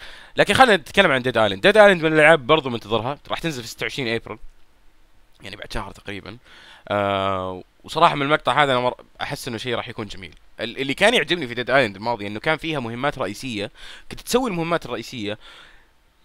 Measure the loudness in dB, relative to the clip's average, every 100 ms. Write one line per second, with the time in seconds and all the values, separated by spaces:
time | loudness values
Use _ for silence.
0 | -18 -20 -4 0 2 6 6 6 2 2
1 | 4 2 2 2 2 4 4 8 8 6
2 | 2 6 6 6 4 2 2 -4 -2 -2
3 | -2 -6 -8 -6 -6 -8 -12 -8 -8 -6
4 | -4 -4 -6 -14 -14 -18 -20 _ -20 _
5 | _ _ _ _ -18 -16 -8 -8 -8 -12
6 | -12 -12 -12 -16 -20 -20 -20 -16 -4 -2
7 | 0 0 0 -2 -4 -8 -14 _ -8 2
8 | 2 2 0 0 2 2 2 2 0 -4
9 | -10 -12 -10 -8 -8 -8 -6 -6 -6 -10
10 | -12 -12 -16 -18 -20 -10 -8 -6 -4 2
11 | 2 2 0 -2 -4 -6 0 2 2 -2
12 | -6 -6 -6 -6 -4 -4 -4 -6 -6 -4
13 | -4 -4 -6 -8 -8 -8 -8 -12 -20 -18
14 | -16 -14 -2 0 0 -2 -2 -4 -4 -8
15 | -8 -10 -8 -10 -14 -20 -20 -20 _ _
16 | _ _